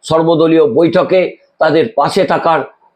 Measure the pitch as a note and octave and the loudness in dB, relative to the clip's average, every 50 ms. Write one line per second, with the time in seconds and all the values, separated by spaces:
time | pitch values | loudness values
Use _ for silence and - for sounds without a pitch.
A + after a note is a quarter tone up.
0 | _ - D#3 D#3+ E3 D#3+ E3+ D#3 D#3+ D#3+ D#3+ D#3+ D#3 C#3+ A2+ C#3+ E3+ E3 - F3+ | _ -4 -2 -2 0 0 0 0 2 2 2 2 2 2 2 0 0 2 2 0
1 | F3 F3 F3+ F#3 F3+ - - _ _ _ _ _ D#3+ D#3+ D3 D#3+ D3+ A#2 - - | 0 2 0 0 0 -2 -6 _ _ _ _ _ -2 0 2 0 0 -2 -2 -2
2 | C#3 D#3 - G3 F3+ E3+ F3 D3+ - E3 D#3+ D3+ B2+ - _ _ _ _ _ | -4 -2 0 -2 0 0 -2 -2 0 0 -2 -2 -2 -6 _ _ _ _ _